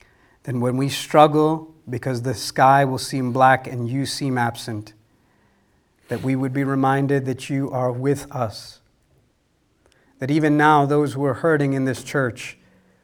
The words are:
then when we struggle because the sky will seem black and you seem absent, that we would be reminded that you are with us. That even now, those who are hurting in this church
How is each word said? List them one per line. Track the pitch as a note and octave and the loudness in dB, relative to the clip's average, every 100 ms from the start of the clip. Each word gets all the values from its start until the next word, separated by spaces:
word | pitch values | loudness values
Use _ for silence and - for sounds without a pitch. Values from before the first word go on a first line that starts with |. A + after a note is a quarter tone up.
| _ _ _ _ | _ _ _ _
then | - B2 | -8 -2
when | B2 B2+ | -2 0
we | C#3 | -2
struggle | C#3 - D#3 D3+ D3 D#3 D#3 D#3+ - - | -4 2 6 6 6 2 0 -6 -18 -10
because | A#2+ C3+ B2 | -8 -4 -4
the | B2+ | -4
sky | A#2 - - C3+ C#3 | -6 -6 4 6 6
will | C#3 B2+ | 4 0
seem | - C#3 B2+ | -4 -4 -2
black | B2 C3 B2+ B2+ | 4 4 4 0
and | A#2+ A#2 | -8 -4
you | C3+ C3+ | -4 -4
seem | - C#3 B2+ | -4 -4 -2
absent, | A#2 A2+ - A2 G#2+ - _ _ _ _ _ _ _ _ _ _ _ | -2 -4 -10 -10 -12 -20 _ _ _ _ _ _ _ _ _ _ _
that | A#2 | -6
we | C3 C3 | -4 -2
would | C3+ | -2
be | C3 | -2
reminded | C3+ C3+ C3+ C3+ C#3 C#3 B2+ | -2 0 2 2 0 -2 -2
that | C3 - | -8 -6
you | C#3 C#3 | -6 -4
are | B2+ B2+ | -4 -4
with | B2 C3+ C#3+ - | -2 -2 -2 -6
us. | C#3 A2+ - - - _ _ _ _ _ _ _ _ _ _ _ _ _ _ | -6 -6 -8 -18 -20 _ _ _ _ _ _ _ _ _ _ _ _ _ _
That | C3+ | -2
even | D#3 D3+ D3 | 0 2 4
now, | D3+ D3+ C#3 | 6 4 4
those | D3 D3 | 2 0
who | B2 | -2
are | C#3 A#2+ | -4 0
hurting | E3 D#3 C#3+ | 0 2 0
in | C3+ C3 | 0 -2
this | B2 | -4
church | - D3 B2+ - - - _ _ _ _ | -4 -4 -4 -6 -14 -18 _ _ _ _